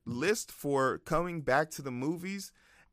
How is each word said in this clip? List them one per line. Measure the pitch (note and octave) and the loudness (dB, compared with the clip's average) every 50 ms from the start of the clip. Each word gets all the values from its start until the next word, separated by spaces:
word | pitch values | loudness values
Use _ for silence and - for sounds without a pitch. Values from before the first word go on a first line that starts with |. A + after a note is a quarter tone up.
| - | -8
list | A#2 A#2+ B2 D3+ F#3+ A3+ - - - | -6 -4 0 2 2 2 2 -2 -8
for | - - - C#3+ C#3 C3+ C3 B2+ G2 - | -10 -6 -2 0 2 4 4 4 2 0
coming | - - D#3+ D#3+ F3 F3+ E3+ E3 | -2 0 0 0 0 0 -4 -4
back | C#3 B2+ B2+ C#3+ D#3+ D#3+ | 0 4 4 4 4 2
to | - - | -2 -8
the | C#3 C3+ | -8 -6
movies, | B2 B2 C3 D3+ F3 E3+ F3+ F#3+ G3 G3 F#3+ - - _ _ _ _ - _ _ | -4 -2 -2 -2 -2 -4 -4 -8 -8 -8 -10 -12 -16 _ _ _ _ -20 _ _